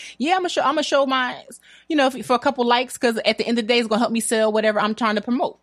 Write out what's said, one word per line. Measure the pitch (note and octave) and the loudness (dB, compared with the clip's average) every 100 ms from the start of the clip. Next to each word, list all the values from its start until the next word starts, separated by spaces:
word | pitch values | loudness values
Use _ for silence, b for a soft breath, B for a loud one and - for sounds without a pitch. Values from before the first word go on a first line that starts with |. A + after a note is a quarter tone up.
| B B | B B
"Yeah, | C#4 F#4 | 0 0
I'ma | F4+ | 0
show, | - | 0
I'ma | C4 D4+ | 0 0
show | C#4+ C#4+ C#4 | 0 0 2
my, | C4 B3 C3+ - - B B - | 0 -2 -6 -16 -20 B B -4
you | D#4 | 2
know, | C4+ | 2
f-, | B3+ A3 | 0 0
for | B3 | 0
a | |
couple | C#4+ C4 A#3+ | 0 0 2
likes, | A#3+ B3+ - | 2 0 -2
'cause | B3 A3+ | -2 0
at | - A3 | 0 0
the | B3+ | 0
end | A#3+ | -2
of | |
the | G#3+ | 0
day, | A#3+ | 0
it's | A#3 | 2
gonna | G#3+ | 0
help | A#3 | 0
me | A3+ | -2
sell | - A3+ A3 | 0 2 2
whatever | G#3+ A3 G#3+ | 2 2 2
I'm | G#3+ | 0
trying | G#3+ A3+ G#3+ | 0 0 0
to | |
promote." | G#3 B3 - - | -2 -2 -2 -6